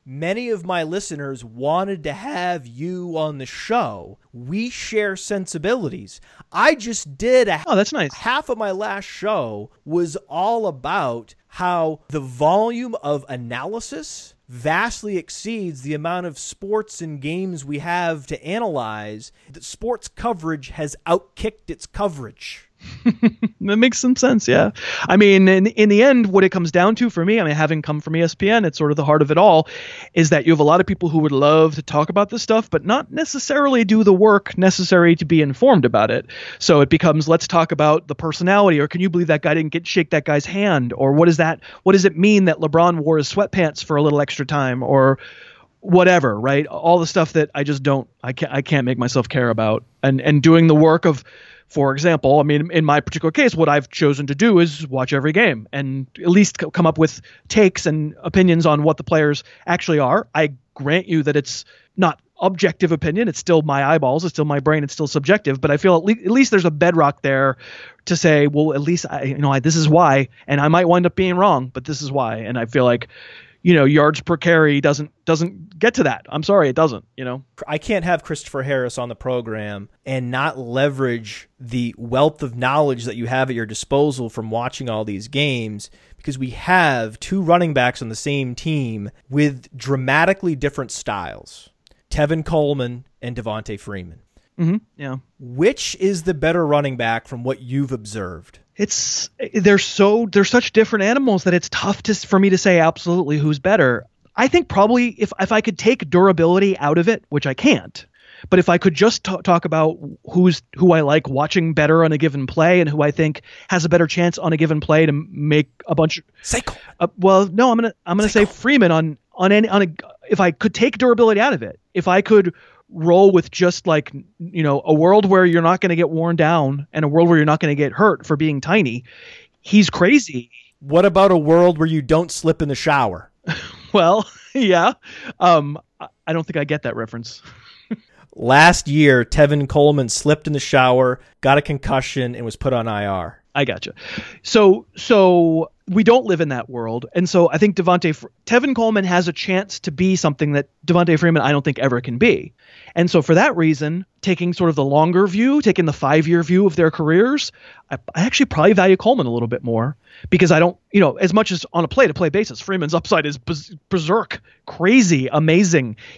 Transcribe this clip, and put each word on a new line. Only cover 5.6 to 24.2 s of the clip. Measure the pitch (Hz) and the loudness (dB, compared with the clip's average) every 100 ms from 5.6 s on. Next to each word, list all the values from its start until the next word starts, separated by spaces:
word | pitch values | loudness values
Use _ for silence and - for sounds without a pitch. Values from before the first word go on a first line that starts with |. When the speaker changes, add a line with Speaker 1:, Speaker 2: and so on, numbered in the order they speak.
| 170 247 160 - 98 - _ _ - | -4 -4 -4 -10 -18 -20 _ _ -10
Speaker 1:
I | 170 262 294 | 0 0 0
just | 220 226 151 135 | -6 -10 -12 -8
did | 226 254 220 | 0 2 2
a | 160 254 | -2 -2
Speaker 2:
Oh, | 208 | -2
that's | 208 | 0
nice. | 302 151 | -4 -6
Speaker 1:
half | - 233 269 294 | -6 -6 -4 -6
of | 226 | -8
my | 208 | -6
last | 190 214 196 190 | -6 -8 -8 -12
show | - 208 208 120 104 107 _ - | -10 -6 -4 -6 -10 -14 _ -8
was | 170 170 147 - | -4 -4 -8 -10
all | 156 196 233 208 | -6 -4 -2 -4
about | 143 131 196 139 117 110 _ _ | -8 -6 -4 -4 -6 -12 _ _
how | - 180 175 160 156 _ | -8 -4 -2 -4 -6 _
the | 151 | -10
volume | 131 123 151 190 226 240 247 226 | -10 -2 0 2 0 -4 -10 -10
of | 147 147 139 | -6 -6 -6
analysis | 127 120 120 151 226 - - 302 - - _ _ | -12 -10 -10 -10 -12 -12 -14 -14 -18 -20 _ _
vastly | 123 135 165 233 - 208 190 | -10 -4 -2 -4 -8 -8 -8
exceeds | - - 208 226 185 143 | -10 -14 -12 -10 -10 -12
the | 135 151 | -10 -8
amount | 160 180 180 | -6 -8 -8
of | 139 | -12
sports | - - 196 214 214 - | -18 -16 -6 -6 -6 -12
and | 165 147 | -14 -12
games | 139 175 190 170 135 | -8 -8 -8 -10 -10
we | 143 | -10
have | 170 175 170 160 131 | -6 -4 -4 -6 -10
to | 147 147 | -14 -8
analyze. | 208 226 147 110 107 104 107 117 _ _ | -6 -6 -6 -8 -10 -12 -14 -18 _ _
The | 139 | -20
sports | - - 226 233 - | -20 -12 -8 -8 -10
coverage | - 233 196 160 156 131 | -10 -6 -6 -6 -8 -10
has | - 151 - - | -12 -12 -10 -2
outkicked | 180 - - 220 - - | -2 -2 -10 -10 -10 -16
its | 165 - | -16 -14
coverage. | - 208 147 117 - - - _ _ - - | -6 -6 -6 -14 -16 -20 -20 _ _ -20 -4
Speaker 2:
<laughs> | 240 - 233 - 226 - | -2 0 -2 -2 -6 -6
That | 196 208 | -4 2
makes | 247 - | 2 2
some | 254 | 0
sense, | 262 | 0